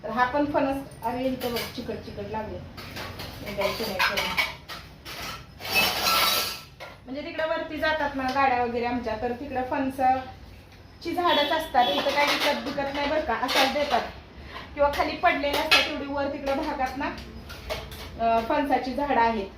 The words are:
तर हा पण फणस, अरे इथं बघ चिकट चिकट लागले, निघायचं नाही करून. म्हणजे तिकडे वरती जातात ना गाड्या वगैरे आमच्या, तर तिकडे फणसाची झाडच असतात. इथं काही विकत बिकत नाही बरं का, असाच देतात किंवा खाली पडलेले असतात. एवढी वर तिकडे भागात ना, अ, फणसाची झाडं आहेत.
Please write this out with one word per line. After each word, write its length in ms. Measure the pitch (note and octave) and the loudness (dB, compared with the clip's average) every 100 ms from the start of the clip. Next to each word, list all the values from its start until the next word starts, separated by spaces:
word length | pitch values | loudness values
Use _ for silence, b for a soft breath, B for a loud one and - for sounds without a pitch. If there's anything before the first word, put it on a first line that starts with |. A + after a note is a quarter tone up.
तर 80 | G#3+ | -2
हा 140 | A3 | 2
पण 280 | B3+ C#4+ C#4+ | 2 4 2
फणस, 240 | - C4+ C#4 - - | 2 2 0 -6 -6
अरे 220 | A3+ B3+ | -4 0
इथं 280 | C4 B3+ B3 | -2 -2 -2
बघ 240 | A3+ A3 - | -2 -4 -8
चिकट 180 | A#3 | -8
चिकट 300 | G3+ - G3+ G3+ | -8 -8 -10 -6
लागले, 280 | A3 G#3+ - - - - - - - - - G#3 | -6 -6 -8 -12 -14 -12 -10 -10 -10 -12 -10 -8
निघायचं 320 | G3+ G3+ - | -2 -2 -2
नाही 160 | G#3+ F#3+ | -4 2
करून. 320 | G3 G3 F#3 - - - - - - - - - - - - - - - - - - - - - - - - - - - | 2 2 0 0 -2 -4 -14 -14 -14 -16 -12 -10 -10 -10 -14 -12 -2 2 2 2 2 4 4 2 0 -6 -14 -16 -16 -14
म्हणजे 180 | B3 C4+ | -10 -8
तिकडे 220 | E4 D#4 | -6 -2
वरती 320 | D#4+ D#4+ D#4 D4+ | 0 0 -2 0
जातात 340 | D#4 D#4 C#4 | 0 2 0
ना 80 | C4+ | 0
गाड्या 420 | C4 C4+ C4+ B3 | 0 4 4 4
वगैरे 200 | A#3+ A#3 | 2 0
आमच्या, 320 | A#3+ B3+ A3 A3 | 0 0 -2 -2
तर 100 | B3 | -2
तिकडे 280 | - C#4 B3+ B3+ | -4 -4 -4 0
फणसाची 1400 | C#4+ C4+ C4 B3+ C4 C4 - - - - - - - E4+ | 0 0 2 4 4 -2 -14 -18 -18 -20 -20 -20 -10 -4
झाडच 360 | F4 E4+ D4 C#4+ | 2 4 4 4
असतात. 380 | D#4+ - C4 B3 | 0 2 4 4
इथं 220 | C#4+ C#4+ | 4 2
काही 200 | C#4+ C#4+ | 2 2
विकत 300 | D4+ D4+ A#3+ | 2 2 0
बिकत 300 | A#3+ C#4 C#4 | -2 -2 -2
नाही 140 | C#4+ C#4 | -2 0
बरं 120 | D#4 | 0
का, 140 | D4 | 0
असाच 380 | A3+ B3+ - C4+ | 0 2 4 4
देतात 300 | C#4+ C#4+ - - - - - B B B | 2 2 2 0 -10 -18 -18 B B B
किंवा 160 | D4 C#4+ | 2 2
खाली 220 | C#4+ D4+ - | 4 0 4
पडलेले 420 | F4 C#4 C#4+ C#4+ | 2 4 2 0
असतात. 340 | D#4 C#4 C#4 | 6 4 4
एवढी 140 | C#4+ C#4 | -2 -4
वर 260 | C#4+ C#4 | -2 -2
तिकडे 220 | C#4+ C#4 | -2 -2
भागात 440 | C#4 D4+ C4+ B3+ C4+ | 0 -2 -2 -2 -2
ना, 120 | D#4 - - - - - - A3 - - - - | -4 -6 -10 -12 -12 -12 -8 -8 -8 -12 -12 0
अ, 200 | A3+ A3+ A3+ | 4 4 4
फणसाची 460 | D4 C#4 B3+ B3+ | 2 4 2 0
झाडं 260 | A#3+ C#4+ A#3 | -2 2 4
आहेत. 260 | A3+ A3 F#3+ | 4 2 -4